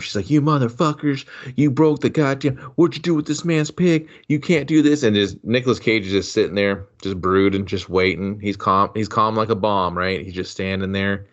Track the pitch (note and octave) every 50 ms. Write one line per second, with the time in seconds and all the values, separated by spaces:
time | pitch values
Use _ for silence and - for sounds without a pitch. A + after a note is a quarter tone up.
0 | - - - G#2 F#2+ F#2+ C#3+ D3+ C#3 D#3 D#3 C#3+ C3 A#2 A#2+ - F3+ D#3 D3 D3
1 | - D3 C#3 C3 - - - - - C3+ B2+ - D3 D3 B2+ B2+ D#3 D#3 D3+ C3+
2 | - B2+ - - D3+ C3+ C3+ C3+ - C#3+ C3 - - - - - E3+ E3+ - D#3
3 | D#3 F3 E3+ D3+ D3 - D3+ - - E3+ E3 D#3 D3+ D3+ - - F3 F3+ E3 D#3
4 | D#3 - - - _ _ D3 D3+ - - F3+ D#3 C#3 - D#3+ D#3 D3 D3 D3 D3
5 | B2+ A2 G#2 G2+ G2+ F#2+ F#2+ - - F2 A2+ B2+ B2 B2+ A#2+ - - - A2 A2
6 | F#2+ F#2+ G2 G2 F2+ - - A2 G#2 D#2+ E2 G2+ G2+ G2+ G2 F#2+ F#2+ _ _ _
7 | - F#2+ F#2+ F#2 D#2+ F#2 F#2+ F#2+ G2 G2 F#2+ G2 G2 F#2 G2 F#2+ - - F2 F#2
8 | F#2 F#2+ F2+ D#2 F#2+ G2 G2+ G#2+ G2+ G2+ G2 F#2+ - G#2 F#2+ F#2+ G2+ G2+ - G#2+
9 | A2 G#2 - A#2 G#2+ A2 A2 A2 A2 A2 A2+ G2+ F#2+ G#2+ G#2 G2 F#2 F2 F2 F2
10 | F2+ F#2+ F#2+ E2+ C#2+ F#2 F2 F#2 F2+ - - - G2 F#2+ F#2+ F#2+ G2 F#2+ F#2+ G2
11 | G2 G2 G2 G2 G2 _